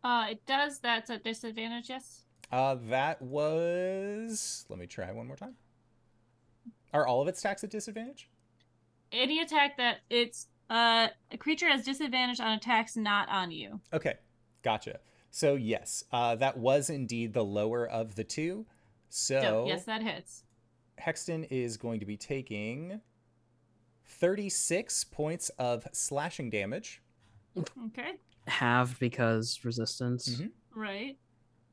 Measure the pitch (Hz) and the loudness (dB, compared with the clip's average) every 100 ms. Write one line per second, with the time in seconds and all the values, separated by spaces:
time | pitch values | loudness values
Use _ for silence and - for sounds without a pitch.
0 | 247 240 214 220 - 269 294 277 240 226 | 2 2 0 -4 -2 0 2 0 0 0
1 | 226 226 220 226 233 220 226 240 240 262 | 0 -8 -6 -6 -6 -6 -6 -6 -8 -10
2 | 262 - _ _ - 123 135 131 117 131 | -10 -20 _ _ -4 2 2 2 0 2
3 | 143 160 127 143 151 160 170 175 185 190 | 2 0 -4 0 2 2 2 0 0 -2
4 | 196 208 226 220 - - - 98 87 - | -4 -6 -6 -6 -6 -8 -10 -12 -10 -8
5 | 92 110 120 139 214 254 _ _ _ _ | -8 -8 -10 -12 -14 -16 _ _ _ _
6 | _ _ _ _ _ _ - - _ 147 | _ _ _ _ _ _ -20 -20 _ 2
7 | 131 123 147 185 208 196 208 214 208 214 | 4 4 2 0 -2 -2 -6 -8 -8 -10
8 | 233 285 - _ _ _ _ _ _ _ | -10 -14 -20 _ _ _ _ _ _ _
9 | _ 226 262 311 320 311 285 277 240 220 | _ 2 2 4 2 6 4 4 2 2
10 | _ 240 240 - - _ _ 233 233 226 | _ 2 2 0 -16 _ _ 4 6 6
11 | 226 - _ 233 - 311 349 277 226 269 | 4 0 _ -8 0 2 4 4 2 -2
12 | 302 254 247 240 220 214 233 226 226 - | 0 0 0 0 0 0 4 2 2 -2
13 | 214 202 - 196 180 160 - 208 - 160 | 2 2 2 0 -2 -6 -8 -10 -4 -2
14 | 147 - _ _ _ _ 123 107 - - | 0 -4 _ _ _ _ 0 0 -2 -12
15 | _ _ _ - 151 143 110 113 - - | _ _ _ 0 4 4 2 0 -2 -8
16 | - 120 120 117 135 131 117 139 139 147 | -2 2 2 4 2 2 4 4 4 -2
17 | 123 117 117 107 104 101 107 120 117 113 | -2 -2 0 0 0 2 0 0 -2 -2
18 | 113 101 110 - 160 196 220 _ _ _ | -4 -6 -6 -4 -4 -6 -10 _ _ _
19 | _ - - 135 131 110 127 175 180 220 | _ -4 0 2 4 2 2 -2 -2 -4
20 | 220 170 - - _ _ _ _ _ - | -2 -4 -10 -20 _ _ _ _ _ -8
21 | - 160 - 160 160 131 120 110 117 113 | -4 -4 -4 -4 -2 -2 -2 -4 -4 -4
22 | 101 104 - 139 127 107 104 127 170 208 | -4 -8 -6 -6 -4 -6 -4 -6 -8 -10
23 | - _ _ _ _ _ _ _ _ _ | -14 _ _ _ _ _ _ _ _ _
24 | _ - 175 202 202 - - 170 - - | _ 0 2 2 0 0 0 0 0 -4
25 | - - 151 165 - - 127 120 - - | -4 -4 -4 -2 -6 -2 0 0 -2 -4
26 | - 139 156 - 127 107 101 143 - - | -2 -2 -4 -4 -2 -2 -2 -4 -8 -16
27 | _ _ _ - _ - 165 - 226 226 | _ _ _ -20 _ -6 -6 -6 -10 -8
28 | 277 370 _ _ - - 123 120 123 127 | -8 -8 _ _ -4 2 4 6 4 2
29 | 123 120 117 113 113 - 123 117 113 - | -2 2 2 2 0 -4 -4 -4 -4 -4
30 | 123 123 - 120 185 - _ 220 214 196 | -2 -2 -2 -4 -6 -10 _ -8 -6 -6
31 | 262 269 _ _ _ _ _ | -8 -12 _ _ _ _ _